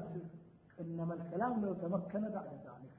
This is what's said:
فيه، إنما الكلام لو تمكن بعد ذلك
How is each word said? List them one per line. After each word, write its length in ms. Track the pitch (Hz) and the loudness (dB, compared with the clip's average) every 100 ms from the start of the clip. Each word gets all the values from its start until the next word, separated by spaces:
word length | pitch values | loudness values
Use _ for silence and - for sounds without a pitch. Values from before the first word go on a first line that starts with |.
| - | -2
فيه، 720 | 175 - - - - - - | -4 -6 -10 -16 -20 -18 -6
إنما 300 | 170 165 165 | -2 2 2
الكلام 500 | 170 170 175 247 226 | 0 0 2 4 4
لو 80 | 202 | 4
تمكن 460 | 175 170 185 - 208 | 2 4 2 2 0
بعد 240 | 214 196 | 2 0
ذلك 280 | - - - - - | -4 -8 -12 -12 -14